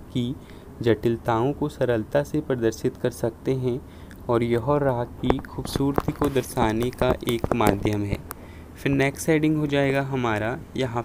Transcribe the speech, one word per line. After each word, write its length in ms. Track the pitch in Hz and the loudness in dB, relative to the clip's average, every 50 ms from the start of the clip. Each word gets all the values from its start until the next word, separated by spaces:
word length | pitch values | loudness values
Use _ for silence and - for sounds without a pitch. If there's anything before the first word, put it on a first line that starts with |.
| - - | -6 -4
की 240 | - 131 120 120 143 - - - - - - - - - | -4 -2 -2 -2 -4 -8 -10 -16 -18 -18 -18 -16 -12 -2
जटिलताओं 680 | 113 117 110 107 - 120 117 113 - 123 117 113 120 139 139 | 2 2 2 4 4 2 0 0 0 0 2 2 2 0 0
को 140 | - 147 147 | 0 -4 -4
सरलता 520 | - - 131 123 120 110 107 - - 143 143 | -2 0 0 2 2 0 0 0 0 0 0
से 160 | - - 151 | 0 -2 -2
प्रदर्शित 560 | 147 - 135 123 113 110 110 - - 127 127 - | -2 -2 0 2 2 0 0 0 -2 -4 -2 -2
कर 120 | - 123 | -2 -4
सकते 420 | 120 - - 117 - - - 127 135 | -2 -2 -2 -4 -4 -2 -2 -2 -2
हैं 240 | 131 127 123 120 139 - - - - - - - - - - | 0 0 0 -2 -2 -4 -10 -16 -18 -16 -16 -16 -8 -2 0
और 140 | 120 117 117 | 2 2 4
यह 220 | 117 117 117 113 135 147 147 | 4 2 2 2 2 2 2
राग 300 | 143 135 123 120 120 - - - | 4 2 2 0 -2 -4 -6 -2
की 160 | - 131 127 135 | 0 0 0 0
खूबसूरती 720 | - - - - - - - - 139 139 139 - - - | -4 -8 -8 -8 -6 -4 -2 0 0 2 2 2 0 0
को 180 | 156 - 147 143 | -2 -2 -2 0
दर्शाने 600 | 139 127 120 - - 131 120 110 107 113 117 127 | 0 0 -2 0 0 0 2 2 2 0 0 -2
का 220 | - - 127 127 - - - - | -2 0 0 0 0 0 0 -2
एक 260 | 117 113 - - - | -2 0 0 0 2
माध्यम 480 | 117 107 104 98 101 101 107 107 101 101 | 4 4 4 4 2 2 0 0 0 0
है। 140 | 101 101 - - - - - - - - - - - - | -2 -4 -6 -6 -10 -12 -14 -14 -16 -16 -16 -16 -18 -12
फिर 180 | - - 139 | -4 0 2
next 380 | 139 139 135 139 139 - - - | 2 4 4 2 0 0 2 2
heading 280 | 160 156 151 156 156 151 | 4 4 4 4 4 2
हो 100 | 151 143 | 2 2
जाएगा 340 | 139 143 139 135 135 139 139 | 2 4 4 4 4 2 0
हमारा 540 | 135 139 131 120 117 107 104 107 110 131 160 - - - - | 0 0 0 2 2 2 2 0 0 -2 -4 -8 -6 -4 -2
यहाँ 260 | 131 123 113 120 | -2 -2 -2 -4